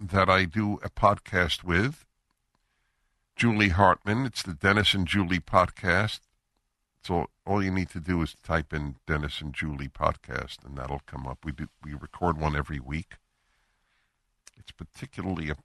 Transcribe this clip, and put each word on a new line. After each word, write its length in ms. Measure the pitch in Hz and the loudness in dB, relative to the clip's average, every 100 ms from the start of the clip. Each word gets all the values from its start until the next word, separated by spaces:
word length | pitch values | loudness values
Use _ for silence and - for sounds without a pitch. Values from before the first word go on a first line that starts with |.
that 300 | 98 98 92 | -2 2 4
I 160 | 92 92 | 4 4
do 340 | 104 104 101 | 0 -2 -2
a 60 | 101 | -6
podcast 720 | - 104 101 - 95 87 - | 2 2 2 -2 0 0 -2
with, 420 | 90 87 123 156 _ _ _ _ _ _ _ _ _ _ _ _ _ - | 0 0 0 -4 _ _ _ _ _ _ _ _ _ _ _ _ _ -2
Julie 340 | 120 107 101 | 0 4 4
Hartman. 580 | 82 98 82 101 110 131 | 8 6 6 2 0 0
It's 160 | - | -6
the 100 | - | -8
Dennis 400 | 80 98 101 101 | 0 4 4 4
and 140 | 98 87 | 2 2
Julie 320 | 101 87 90 | 2 2 0
podcast. 800 | - 95 90 - 92 87 107 - _ _ _ _ _ _ _ _ | 2 4 4 0 0 2 0 -4 _ _ _ _ _ _ _ _
So 300 | - 87 67 _ | -4 -2 -2 _
all 200 | - 101 | -4 -2
you 80 | 95 | 0
need 180 | 92 90 | -2 -4
to 100 | 92 | -6
do 220 | 80 87 | -4 -2
is 140 | 78 - | -2 -4
type 280 | - 82 78 | -4 -4 -2
in 260 | 76 73 67 - | -6 -6 -8 -4
Dennis 340 | 78 73 - | -4 -4 -8
and 100 | 76 | -10
Julie 360 | 67 78 69 69 | -8 -6 -6 -10
podcast, 760 | - 78 78 - 64 67 - | -2 -2 -2 -8 -10 -10 -14
and 140 | - 67 | -14 -12
that'll 240 | 65 69 - | -8 -10 -10
come 180 | 67 67 | -12 -10
up. 140 | 65 | -10
We 100 | 80 | -10
do, 160 | 71 78 _ | -10 -10 _
we 120 | 73 73 | -14 -14
record 440 | 73 - 87 78 | -14 -4 0 0
one 160 | 78 73 | 0 -2
every 240 | 71 73 | -4 -8
week. 360 | 64 76 - - _ _ _ _ _ _ _ _ _ _ _ _ - _ | -6 -8 -8 -16 _ _ _ _ _ _ _ _ _ _ _ _ -20 _
It's 140 | - | -20
particularly, 800 | - 82 - 135 - 92 87 76 73 | -18 -18 -16 -16 -8 -6 -4 -4 -8